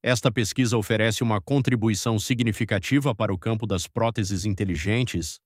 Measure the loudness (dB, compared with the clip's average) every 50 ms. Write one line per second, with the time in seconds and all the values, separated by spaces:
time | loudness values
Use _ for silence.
0 | 2 2 0 4 2 2 2 2 -2 -2 0 0 2 2 2 0 2 2 2 2
1 | 2 2 2 0 0 0 0 0 0 0 0 2 2 2 0 2 2 0 0 0
2 | 0 0 0 0 0 -2 -2 0 0 -2 0 -2 -2 0 0 -2 0 2 0 2
3 | 2 2 0 0 -2 -2 -2 -2 -2 -2 -2 -2 -2 -2 -2 -4 -4 -6 _ 0
4 | 0 0 0 -2 -2 -2 -2 -2 -2 -2 -2 0 -2 -2 -2 -2 0 0 0 0
5 | 0 -2 -2 -4 -4 -6 -10 -14 _